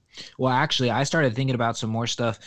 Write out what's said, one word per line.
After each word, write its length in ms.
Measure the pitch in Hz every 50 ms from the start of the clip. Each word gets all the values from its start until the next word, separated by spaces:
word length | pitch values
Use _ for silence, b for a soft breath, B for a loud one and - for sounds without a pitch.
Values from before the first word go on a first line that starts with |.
| _ B B B B B B B
Well, 140 | 127 127
actually, 380 | 123 127 151 156 - - 131 120
I 140 | 110 120 139
started 300 | - - 165 151 127 113
thinking 200 | 123 135 135 127
about 220 | 117 120 117 117
some 140 | - - 110
more 160 | 110 113 117
stuff. 320 | 113 - - 120 117 107 - B